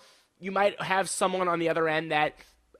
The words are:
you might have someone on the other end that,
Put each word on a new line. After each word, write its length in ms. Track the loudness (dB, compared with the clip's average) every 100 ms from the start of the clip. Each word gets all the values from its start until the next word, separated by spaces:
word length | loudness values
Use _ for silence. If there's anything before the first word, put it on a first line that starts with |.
| -14 _ _ _
you 120 | -6
might 280 | 2 2 0
have 280 | 0 0 0
someone 400 | 0 0 0 0
on 100 | 0
the 80 | 0
other 220 | 0 0
end 220 | 0 0
that, 220 | 0 0 -4 -20 _ _ -2